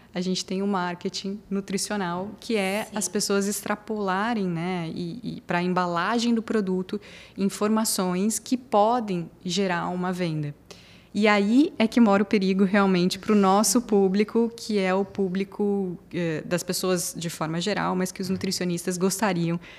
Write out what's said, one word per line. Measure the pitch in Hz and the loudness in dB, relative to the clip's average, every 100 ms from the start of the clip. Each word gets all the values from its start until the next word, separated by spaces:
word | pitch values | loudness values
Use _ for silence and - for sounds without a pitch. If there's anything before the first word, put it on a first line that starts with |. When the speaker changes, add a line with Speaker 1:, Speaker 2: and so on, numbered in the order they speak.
| - | -12
Speaker 1:
a | 175 | -6
gente | 185 180 | -4 -4
tem | - 190 | -4 -4
o | 202 | -2
marketing | 196 175 175 190 - 196 202 - | -2 -2 -4 -8 -8 -8 -10 -6
nutricional, | 196 196 196 - 208 180 175 202 214 | -6 -4 -6 -4 -4 -4 -4 -8 -12
que | - 220 | -6 -2
é | 190 202 214 | -2 -2 -4
Speaker 2:
Sim. | 214 | -4
Speaker 1:
as | - | -4
pessoas | 208 196 202 196 | -4 0 0 0
extrapolarem, | 208 - 208 - 214 196 185 220 226 | -4 -4 -8 -6 -4 -2 -2 -2 -2
né, | 185 165 175 185 160 | -2 -4 -4 -4 -6
e, | - 175 165 | -8 -8 -8
e | - - | -10 -12
pra | - 175 | -4 -2
embalagem | 180 180 180 170 185 240 233 | 0 0 0 0 0 0 2
do | 226 | 0
produto, | 220 220 185 185 185 208 - - - - | 0 -2 0 -2 -2 -8 -10 -20 -18 -2
informações | 196 - 208 220 220 - 185 180 208 220 | -2 0 0 2 0 0 0 0 0 -2
que | - 247 | -2 -4
podem | - 214 208 247 208 180 165 - | 2 4 4 2 0 -4 -6 -10
gerar | 185 175 196 170 170 | -6 -2 0 0 -4
uma | 180 180 | -4 -2
venda. | 180 175 156 147 147 - - - - - | -2 -2 -2 -6 -8 -18 -20 -20 -20 -8
E | - 214 | 2 4
aí | 208 202 247 330 - | 6 6 6 4 4
é | 226 | 2
que | - | 6
mora | 220 196 | 6 6
o | 214 | 4
perigo | 214 190 190 | 2 2 2
realmente | 196 208 196 180 185 - | 4 4 4 4 2 0
pro | - 208 | 2 4
nosso | 190 196 220 247 | 6 4 4 2
público, | - 202 196 196 214 226 233 233 | 2 4 4 4 2 2 0 -2
que | - 208 | -4 0
é | 185 | 2
o | 190 | 0
público, | 196 - 190 190 196 - 202 202 185 170 - | -2 -2 -2 -2 -4 -2 0 0 -2 -6 -8
eh, | 170 170 156 | -4 -2 -2
das | - 175 | -2 -4
pessoas | - 185 185 180 170 170 | -2 -2 0 0 -2 -6
de | 165 | -8
forma | - 156 165 | -4 -4 -2
geral, | 175 180 170 185 | -2 -2 0 0
mas | 185 | -2
que | - | -4
os | 185 | -4
nutricionistas | 190 190 185 180 175 185 180 | -4 -2 -2 -2 -2 -4 0
gostariam | 190 - 214 175 165 170 - | 0 0 0 0 0 -2 -6